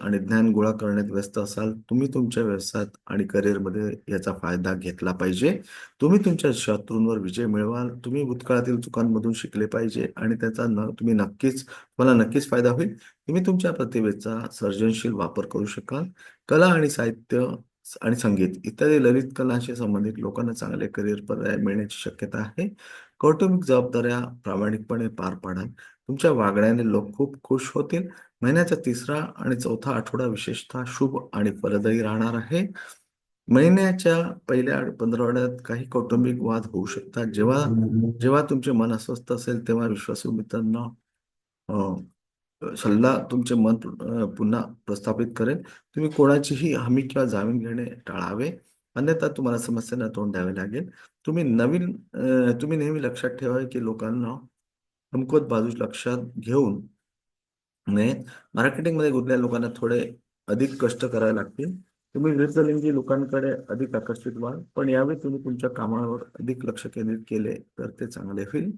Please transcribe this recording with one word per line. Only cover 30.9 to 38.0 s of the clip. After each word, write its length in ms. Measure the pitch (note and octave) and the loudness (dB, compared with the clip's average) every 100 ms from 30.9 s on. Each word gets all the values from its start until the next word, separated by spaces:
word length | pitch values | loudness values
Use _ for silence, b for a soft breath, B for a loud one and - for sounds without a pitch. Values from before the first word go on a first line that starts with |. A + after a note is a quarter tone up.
| - C3+ C3+ - | -2 0 -2 -6
आणि 180 | G#2+ G#2 G2 | -2 0 0
फलदायी 400 | - G2+ G#2+ A2+ | 0 2 2 2
राहणार 320 | G#2+ A2 A2+ | 0 0 0
आहे. 380 | A#2 A2 E3+ G3+ B B B _ _ _ _ - | -2 -2 -2 -2 B B B _ _ _ _ 4
महिन्याच्या 880 | B2+ E3 F#3+ F#3+ F#3 E3+ E3 E3+ - - | 6 8 8 6 2 2 2 0 -6 -2
पहिल्या 300 | B2+ B2+ C#3+ | 0 2 0
आठ-, 120 | - | -2
पंधरवड्यात 680 | - A#2 A#2 A#2+ B2 B2 B2 | -2 0 0 2 2 0 -4
काही 200 | - A#2 | -6 -8
कौटुंबिक 560 | B2+ B2+ A#2 A#2+ B2+ B2 | -4 -2 2 2 2 2
वाद 220 | A#2 A2+ | -2 -2
होऊ 220 | G#2+ F#2 F#2 | -4 -6 -6
शकतात. 380 | - - A#2 | -6 -8 -6
जेव्हा, 400 | A2+ G2+ A2+ C3+ C#3+ A2+ A2 A2+ | -4 2 4 4 4 2 2 2